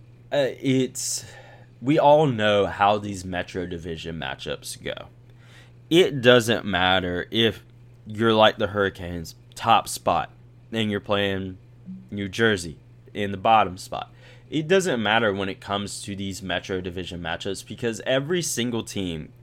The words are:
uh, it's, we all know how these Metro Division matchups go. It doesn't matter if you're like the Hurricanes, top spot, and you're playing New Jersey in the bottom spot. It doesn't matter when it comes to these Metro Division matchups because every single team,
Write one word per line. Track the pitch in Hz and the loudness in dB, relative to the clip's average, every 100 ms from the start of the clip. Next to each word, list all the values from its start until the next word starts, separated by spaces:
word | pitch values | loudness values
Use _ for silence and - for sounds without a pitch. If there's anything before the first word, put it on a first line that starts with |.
| - - - | -20 -20 -6
uh, | 143 127 - | -2 -2 -2
it's, | 135 131 127 - - - - - - - - - | 0 0 0 -4 -6 -6 -10 -20 -20 -20 -20 -8
we | 120 151 | 0 4
all | 143 151 151 | 6 6 6
know | 113 107 101 95 | 2 4 4 2
how | 82 101 107 | 4 4 4
these | 104 95 | -2 -8
Metro | 92 90 90 95 87 | -6 -6 -6 -6 -8
Division | 85 87 80 82 82 | -8 -8 -10 -8 -8
matchups | 67 69 78 69 - - | -8 -8 -8 -10 -10 -12
go. | - - - - - - - - - - - | -10 -10 -14 -20 -20 -20 -20 -20 -20 -18 2
It | 165 180 139 | 4 4 4
doesn't | 120 123 110 104 104 | 6 6 6 0 0
matter | 90 92 95 90 87 - | 0 2 2 0 -4 -4
if | 113 113 - - - - - - | 0 0 0 -14 -20 -20 -20 -12
you're | 107 113 | 0 2
like | 110 107 - | 6 6 4
the | 101 | -2
Hurricanes, | 104 98 - 87 87 80 - - - | 0 0 -2 -10 -8 -10 -16 -20 -6
top | 117 104 - | 2 2 2
spot, | - 104 82 - - - - - | -4 0 0 -2 -12 -20 -20 -8
and | 113 107 | -4 -2
you're | 101 | -2
playing | - 101 101 95 95 92 - - - - - | -2 -2 0 -2 -6 -12 -20 -20 -18 -18 -12
New | 104 101 | -8 -6
Jersey | 90 113 101 82 71 - - - | 0 2 2 -4 -14 -20 -20 -14
in | - 101 | -6 -6
the | 95 | 0
bottom | 113 110 95 90 | 4 6 6 -2
spot. | - - - - - - - | -10 -10 -10 -16 -20 -20 -8
It | 143 156 | -6 2
doesn't | 190 180 123 | 2 2 0
matter | 104 113 113 | 2 2 2
when | 98 98 | 0 -4
it | - | -6
comes | - 101 98 - | -4 -4 -4 -10
to | - 98 | -10 -8
these | 98 90 | -8 -8
Metro | 95 90 - 92 | -4 -4 -4 -6
Division | 92 87 85 87 | -6 -8 -10 -8
matchups | 82 87 101 95 - | -6 -6 -6 -8 -10
because | 110 117 113 - | -6 -6 -4 -2
every | 131 139 180 | -2 0 -4
single | 156 - 120 113 | -2 -4 -2 -2
team, | 110 101 92 80 71 - | -6 -6 -6 -6 -10 -18